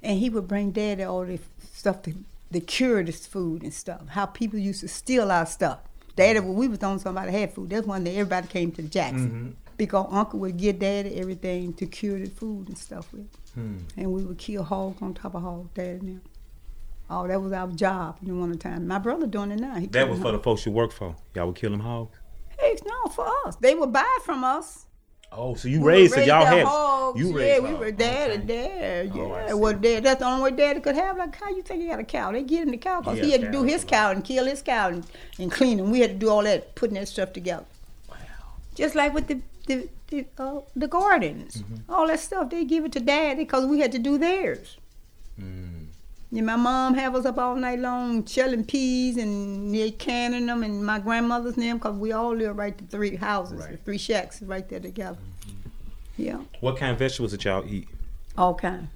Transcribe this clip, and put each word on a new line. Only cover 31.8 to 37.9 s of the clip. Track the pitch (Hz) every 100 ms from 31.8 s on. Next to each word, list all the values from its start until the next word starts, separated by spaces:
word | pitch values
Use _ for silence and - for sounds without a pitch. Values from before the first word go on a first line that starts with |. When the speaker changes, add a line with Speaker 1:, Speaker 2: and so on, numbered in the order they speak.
Speaker 1:
he | 339
had | 220
a |
cow? | 220 - 185
They | 226
get | 269 330
him | 302
the | 240
cow | 370 359
'cause | - 220
Speaker 2:
Yeah, |
Speaker 1:
he | 294
had | 262
to | 220
do | 277
Speaker 2:
cows | 254
Speaker 1:
his | 330
Speaker 2:
a |
lot. | -
Speaker 1:
cow | 220 214
and | 190
kill | 196 262 262
his | 277
cow | - 233 190
and, | 175 170 - - -
and | 180
clean | - 262 214
him. | 190
We | 247
had | 226
to | 196
do | 220
all | 208
that, | 208 180 -
putting | - 233
that | 196 202
stuff | - 190
together. | 185 180 170 - - -